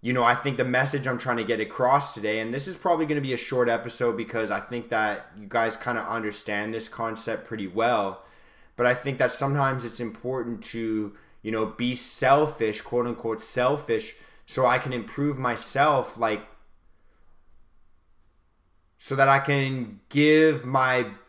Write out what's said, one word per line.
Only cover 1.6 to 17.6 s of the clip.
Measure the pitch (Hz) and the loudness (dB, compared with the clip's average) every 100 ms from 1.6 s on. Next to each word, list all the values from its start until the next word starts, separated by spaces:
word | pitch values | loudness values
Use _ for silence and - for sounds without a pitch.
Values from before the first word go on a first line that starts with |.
across | 110 - 123 139 139 | -4 0 2 4 2
today, | - 104 110 | -6 -2 -2
and | 113 | -2
this | 127 143 | -6 -6
is | 175 | -4
probably | 185 165 160 | 0 2 2
gonna | 147 | -2
be | 135 | -2
a | 123 | -4
short | - 127 120 | -2 0 2
episode | 117 123 - 120 107 | 2 -2 -2 0 0
because | 110 117 107 | -4 -4 -2
I | 101 | -4
think | - 120 117 | -4 -10 -4
that | 113 107 101 - | -2 0 -2 -10
you | 104 101 | -18 -6
guys | 117 113 110 | 0 0 -2
kinda | - 117 | -4 -4
understand | 98 113 107 104 - 104 107 | -4 -4 -4 -8 -6 -4 -4
this | 113 110 | -6 -8
concept | - 113 110 - 110 - | -6 -6 -6 -6 -6 -8
pretty | 110 98 | -8 -6
well, | 92 113 117 98 92 - - - - - - | 0 2 2 0 -6 -16 -20 -20 -20 -20 0
but | |
I | 123 | 2
think | 123 135 120 | 2 -2 0
that | 127 | 0
sometimes | - 139 143 135 131 | 0 0 2 2 0
it's | 120 - | -6 -8
important | 117 110 123 131 117 113 | -8 -8 -6 -4 -4 -8
to, | - 117 113 110 104 101 - - | -8 -6 -2 -2 -4 -10 -20 -14
you | 107 | -6
know, | 110 | -2
be | 110 - 120 | -2 -2 -2
selfish, | 123 - - 131 139 151 147 113 104 | -2 -4 0 4 6 4 0 -2 -2
quote | - 123 120 | -2 -2 0
unquote | 117 113 110 | -2 -4 -4
selfish, | - - 127 147 139 113 - - - - | -4 0 2 0 0 -2 -2 -14 -20 -20
so | - - 127 | -10 2 4
I | 127 | 4
can | 127 | 0
improve | 127 101 - 143 135 | -6 -8 -4 -2 0
myself, | 127 113 - 131 151 139 120 - | -2 -2 -2 2 4 4 0 -2
like, | 113 107 - - - - _ _ - _ - - - - | -2 -2 -6 -20 -20 -20 _ _ -20 _ -20 -20 -20 -20